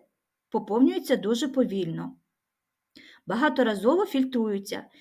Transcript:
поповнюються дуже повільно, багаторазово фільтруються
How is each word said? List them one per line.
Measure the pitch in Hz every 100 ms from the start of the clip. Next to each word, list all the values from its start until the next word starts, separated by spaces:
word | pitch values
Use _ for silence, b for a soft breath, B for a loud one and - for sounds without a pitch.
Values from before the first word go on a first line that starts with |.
| _ _ _ _ _
поповнюються | 233 - 220 294 370 - 247
дуже | 196 233 277
повільно, | 262 226 196 165 165 175 - _ _ _ _ _ _ _ B B B -
багаторазово | 214 302 277 226 202 214 339 359
фільтруються | 269 262 254 220 196 196 190 - b